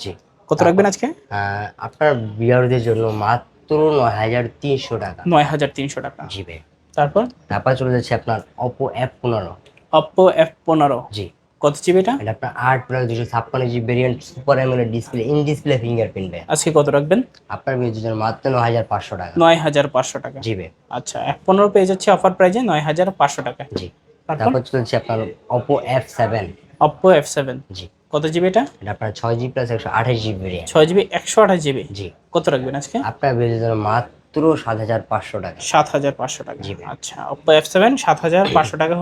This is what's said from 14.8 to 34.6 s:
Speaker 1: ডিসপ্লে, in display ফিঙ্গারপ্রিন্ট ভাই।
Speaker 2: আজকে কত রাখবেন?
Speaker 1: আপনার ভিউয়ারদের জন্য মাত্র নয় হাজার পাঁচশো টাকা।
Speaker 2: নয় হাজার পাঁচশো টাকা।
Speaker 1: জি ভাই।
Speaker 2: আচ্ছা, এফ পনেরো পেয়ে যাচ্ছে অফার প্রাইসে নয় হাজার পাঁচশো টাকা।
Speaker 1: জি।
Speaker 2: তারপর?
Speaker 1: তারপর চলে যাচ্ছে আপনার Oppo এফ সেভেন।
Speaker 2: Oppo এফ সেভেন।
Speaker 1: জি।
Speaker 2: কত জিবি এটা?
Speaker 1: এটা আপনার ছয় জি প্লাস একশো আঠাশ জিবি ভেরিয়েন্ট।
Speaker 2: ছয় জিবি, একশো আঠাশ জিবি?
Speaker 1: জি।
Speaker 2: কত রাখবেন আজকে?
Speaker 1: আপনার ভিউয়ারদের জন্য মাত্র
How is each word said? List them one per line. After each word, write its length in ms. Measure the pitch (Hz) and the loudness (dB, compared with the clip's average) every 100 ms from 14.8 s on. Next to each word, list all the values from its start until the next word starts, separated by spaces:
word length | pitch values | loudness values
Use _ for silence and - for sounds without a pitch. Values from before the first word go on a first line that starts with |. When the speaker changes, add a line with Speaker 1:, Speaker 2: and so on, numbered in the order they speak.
| 113 | 0
Speaker 1:
ডিসপ্লে, 280 | 113 - 120 113 | -4 -6 -4 0
in 60 | 147 143 | 0 0
display 300 | 147 147 131 | -2 0 0
ফিঙ্গারপ্রিন্ট 440 | 117 120 107 98 95 | 0 0 -2 -4 -8
ভাই। 100 | 85 - | -8 -4
Speaker 2:
আজকে 160 | 156 170 156 | -2 2 4
কত 80 | 143 143 | 4 2
রাখবেন? 240 | 147 202 262 _ - | 0 -2 -4 _ -14
Speaker 1:
আপনার 200 | 101 - 131 | -10 -6 -2
ভিউয়ারদের 240 | 123 110 | -2 -4
জন্য 120 | 113 110 | -4 -4
মাত্র 200 | 110 107 139 | -4 -4 -2
নয় 100 | 123 117 | 0 2
হাজার 160 | 117 107 | 0 -2
পাঁচশো 220 | 104 - 87 | -4 -6 -10
টাকা। 120 | 87 85 | -6 4
Speaker 2:
নয় 160 | 165 165 | 4 6
হাজার 220 | 156 147 143 | 2 0 2
পাঁচশো 240 | 127 127 139 | 0 -2 -6
টাকা। 140 | 123 135 113 | -12 -8 -6
Speaker 1:
জি 60 | 101 | -6
ভাই। 100 | 82 - _ 120 | -8 -16 _ -12
Speaker 2:
আচ্ছা, 200 | - 120 127 | -10 -8 -6
এফ 80 | 147 - | -4 2
পনেরো 220 | 190 208 | 4 6
পেয়ে 120 | 196 185 | 4 2
যাচ্ছে 180 | 190 - 185 | 2 2 4
অফার 160 | 190 180 | 2 4
প্রাইসে 220 | 185 202 240 | 2 4 0
নয় 120 | 151 151 | 0 0
হাজার 200 | 156 185 190 | 0 -2 0
পাঁচশো 200 | 143 - 131 | 0 0 -8
টাকা। 140 | - 135 98 | -10 -10 -10
Speaker 1:
জি। 80 | 92 - _ _ - | -10 -14 _ _ -8
Speaker 2:
তারপর? 140 | 123 | -2
Speaker 1:
তারপর 200 | 110 131 123 | 0 0 0
চলে 120 | 131 | -4
যাচ্ছে 160 | 117 117 | -2 -2
আপনার 180 | - 113 110 - - 123 | -2 -4 -4 -10 -6 -4
Oppo 180 | - 143 135 131 | 0 -2 0 -4
এফ 80 | - - | -4 -2
সেভেন। 260 | 113 113 90 - _ - 151 | -2 -2 -6 -12 _ 0 0
Speaker 2:
Oppo 200 | - 185 170 | 4 4 6
এফ 80 | 143 | 4
সেভেন। 220 | - 135 127 - 92 | -4 -4 -8 -12 -16
Speaker 1:
জি। 80 | 90 _ _ | -16 _ _
Speaker 2:
কত 120 | 151 156 | -4 -2
জিবি 120 | 170 185 | 0 2
এটা? 100 | 196 277 - | 2 -2 -6
Speaker 1:
এটা 100 | 101 104 | -10 -8
আপনার 140 | 110 - | -8 -6
ছয় 160 | 117 117 | -4 -2
জি 60 | 127 | -4
প্লাস 160 | 131 120 | -4 -4
একশো 140 | 117 - 104 | -4 -2 -2
আঠাশ 200 | 117 117 | 0 0
জিবি 140 | 110 98 | -2 -6
ভেরিয়েন্ট। 240 | 95 90 82 | -6 -8 0
Speaker 2:
ছয় 140 | 170 156 | 4 4
জিবি, 140 | 185 - 170 | 4 0 -4
একশো 200 | - - | 0 4
আঠাশ 140 | 214 180 | 6 4
জিবি? 180 | 147 131 92 98 | 0 -4 -6 -10
Speaker 1:
জি। 80 | 92 - _ | -12 -14 _
Speaker 2:
কত 100 | 175 170 | -2 0
রাখবেন 220 | 139 127 139 | 0 -2 -6
আজকে? 160 | - 240 110 | -6 -6 -6
Speaker 1:
আপনার 200 | - 139 120 | -2 -2 0
ভিউয়ারদের 240 | 117 113 | 0 0
জন্য 140 | 113 110 107 | 0 -2 0
মাত্র 520 | 113 120 - _ 151 156 151 | -2 -2 -12 _ 0 2 2